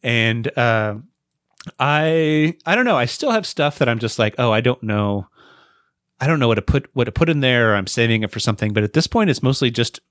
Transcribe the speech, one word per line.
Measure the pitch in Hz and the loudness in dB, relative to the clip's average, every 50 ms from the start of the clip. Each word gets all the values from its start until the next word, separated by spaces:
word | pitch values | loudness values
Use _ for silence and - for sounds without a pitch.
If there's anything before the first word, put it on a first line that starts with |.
| - | 0
And, | 123 117 117 113 113 113 117 113 151 - | 0 0 2 2 2 0 -2 -4 -4 -2
uh, | - 120 120 113 110 107 107 104 107 135 _ _ _ _ _ _ _ _ _ _ _ - - - _ | 0 0 2 2 0 0 -2 -6 -8 -14 _ _ _ _ _ _ _ _ _ _ _ -20 -20 -6 _
I, | 131 139 147 151 156 160 160 165 160 156 156 151 151 160 165 _ _ | 0 0 2 2 2 2 2 2 2 2 2 2 2 0 -2 _ _
I | 160 185 | -2 0
don't | 233 254 | 0 2
know. | 247 202 | 2 2
I | 135 120 | 0 0
still | 117 - - - 285 | -2 -4 -4 -2 0
have | 226 220 190 - | 0 -2 -2 -4
stuff | - - 147 147 - - | -4 -2 -2 -2 0 0
that | 147 123 | 0 0
I'm | 117 113 | 0 -2
just | 113 113 - - | -4 -6 -2 0
like, | 113 107 - - | -2 -2 0 0
"Oh, | 123 117 | 0 2
I | 110 107 | 2 2
don't | 117 123 123 - - | 2 0 -2 -2 -4
know. | 107 107 104 104 101 101 101 95 _ _ _ - - - _ _ _ _ _ _ _ _ _ _ _ _ _ | -4 -2 -2 0 -2 -2 -4 -6 _ _ _ -20 -20 -20 _ _ _ _ _ _ _ _ _ _ _ _ _
I | 131 143 | -2 0
don't | 165 151 | 2 2
know | 131 | 2
what | 117 110 | 2 2
to | 107 | 0
put, | 101 - - 139 - - _ | 0 0 0 0 -2 -4 _
what | 131 120 | -4 -4
to | - | -2
put | - - 165 160 | 0 0 0 0
in | 165 147 | 2 0
there, | 135 131 127 120 117 113 | 2 2 2 4 4 4
or | 104 | 2
I'm | 101 95 95 | 2 0 -2
saving | - - 117 113 113 110 | 0 0 2 2 2 0
it | 110 101 | 0 -4
for | - 117 | -6 -4
something." | - - 110 - - 107 | -4 -4 -2 -2 -2 0
But | 104 110 107 | 0 0 0
at | 104 | 2
this | - 156 165 - | 0 0 -2 0
point, | - 233 214 185 | 0 0 2 2
it's | 143 - | 0 0
mostly | - 127 135 - 139 123 | 0 -2 0 0 0 -2
just | 117 - 117 - - - _ _ | 0 -2 -4 -4 -4 -12 _ _